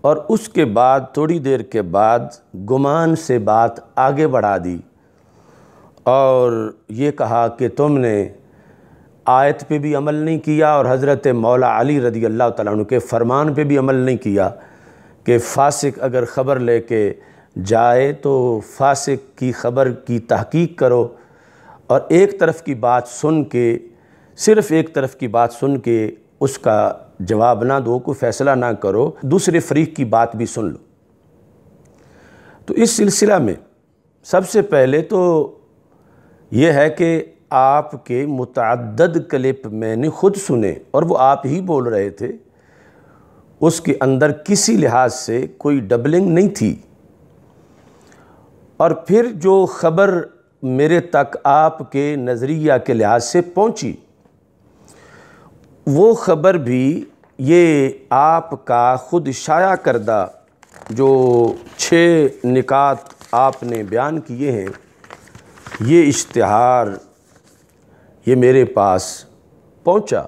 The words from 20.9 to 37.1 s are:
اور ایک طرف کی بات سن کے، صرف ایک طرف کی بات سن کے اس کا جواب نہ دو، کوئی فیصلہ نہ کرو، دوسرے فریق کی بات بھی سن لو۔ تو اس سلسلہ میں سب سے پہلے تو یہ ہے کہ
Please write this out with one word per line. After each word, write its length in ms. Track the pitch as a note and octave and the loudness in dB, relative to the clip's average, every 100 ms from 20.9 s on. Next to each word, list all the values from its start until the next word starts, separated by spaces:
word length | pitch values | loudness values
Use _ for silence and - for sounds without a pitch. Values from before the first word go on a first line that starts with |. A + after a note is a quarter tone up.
| A#2+ A2 - _ _ _ _ - - - | 2 0 -6 _ _ _ _ -20 -20 -2
اور 140 | C3 - | -2 2
ایک 320 | E3 G3+ G3 | 2 4 2
طرف 220 | E3 D#3+ | -2 -2
کی 120 | - | -8
بات 340 | B2+ A#2+ B2 B2 | -4 0 0 -2
سن 360 | - D3+ D#3+ | -6 -2 -2
کے، 340 | C#3+ A#2+ A#2+ - - _ _ _ _ - | -2 -2 0 -2 -8 _ _ _ _ -2
صرف 360 | - G#3+ G#3 | 2 2 2
ایک 220 | D#3+ D#3+ | 0 0
طرف 220 | D3 C3 - | -4 -6 -6
کی 120 | B2+ | -4
بات 240 | A#2 A#2 | 0 0
سن 260 | - C#3 C#3 | -2 -4 -2
کے 320 | A#2 A2+ A2 - _ _ | 0 -2 -2 -8 _ _
اس 180 | C#3 - | -4 -2
کا 340 | A#2+ G#2+ G#2 - - _ | 0 2 0 -4 -16 _
جواب 440 | F2+ G#2+ A#2 A2 | -4 2 2 2
نہ 80 | A#2+ C3+ | 0 -2
دو، 140 | A#2 B2 | -2 -4
کوئی 160 | B2 | -4
فیصلہ 360 | C3+ A#2+ A2+ C3+ | -4 -4 -2 0
نہ 160 | C3 B2 | 0 -2
کرو، 440 | G#2+ G2+ G2+ - - | -4 -2 0 -2 -4
دوسرے 380 | C3+ F3 - E3 | -2 0 2 2
فریق 380 | E3 C#3 D#3 - | 2 -2 -2 -4
کی 80 | |
بات 320 | B2 A2+ A#2 A2 | 0 0 0 -2
بھی 100 | A2+ | -8
سن 180 | - | -6
لو۔ 120 | G2+ C2 _ _ _ _ _ _ _ _ _ _ _ _ _ _ - - - - - | -8 -8 _ _ _ _ _ _ _ _ _ _ _ _ _ _ -20 -20 -20 -20 -6
تو 80 | |
اس 160 | - A3+ | 0 0
سلسلہ 480 | - G3+ - G#3 F#3+ | 2 0 2 2 2
میں 160 | A#2 - - _ _ _ _ _ | 0 -4 -14 _ _ _ _ _
سب 260 | - F#3 F#3 | -2 -2 0
سے 140 | G#3+ | 0
پہلے 400 | G3+ D3 C3 D3 | 2 2 2 2
تو 540 | D#3+ G3 F3+ D#3+ D3 - _ _ _ _ _ _ _ _ _ | 0 0 2 0 -2 -8 _ _ _ _ _ _ _ _ _
یہ 220 | G#2+ D#3+ | 2 2
ہے 180 | C#3 D3+ | 4 2
کہ 340 | D3+ E3+ | 2 -2